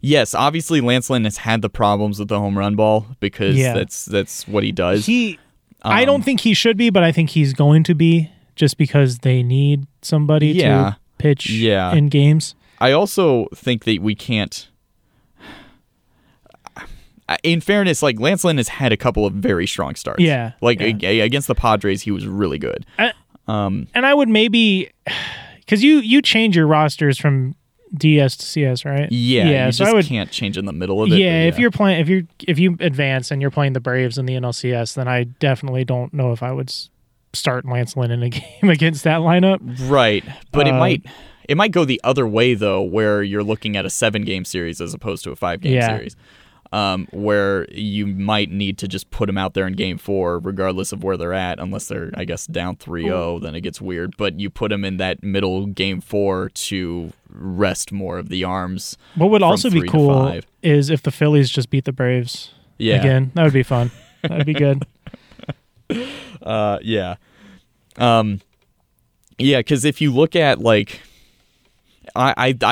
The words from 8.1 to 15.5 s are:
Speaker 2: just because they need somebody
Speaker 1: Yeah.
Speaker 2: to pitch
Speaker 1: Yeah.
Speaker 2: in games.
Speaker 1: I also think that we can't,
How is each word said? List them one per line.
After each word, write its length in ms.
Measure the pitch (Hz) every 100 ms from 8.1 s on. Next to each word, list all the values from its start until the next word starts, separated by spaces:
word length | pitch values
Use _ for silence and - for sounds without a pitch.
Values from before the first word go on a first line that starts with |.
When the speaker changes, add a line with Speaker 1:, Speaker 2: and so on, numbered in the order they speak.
| 165 156 _ _ -
Speaker 2:
just 200 | 147 -
because 420 | 147 147 135 120
they 240 | 131 127
need 420 | 123 131 143 143 139 _
somebody 460 | - 156 147 151 147
Speaker 1:
Yeah. 180 | 170 147 135 117
Speaker 2:
to 60 | 98 _ _
pitch 300 | 156 139 -
Speaker 1:
Yeah. 460 | 110 113 98 92
Speaker 2:
in 140 | 156 147
games. 480 | 143 143 156 - - _ _
Speaker 1:
I 100 | 123
also 560 | 143 196 - 175 127 104
think 300 | - - 120
that 180 | - 104
we 140 | 104 104
can't, 520 | - 113 101 - - _ _ _ _ _ _ _ -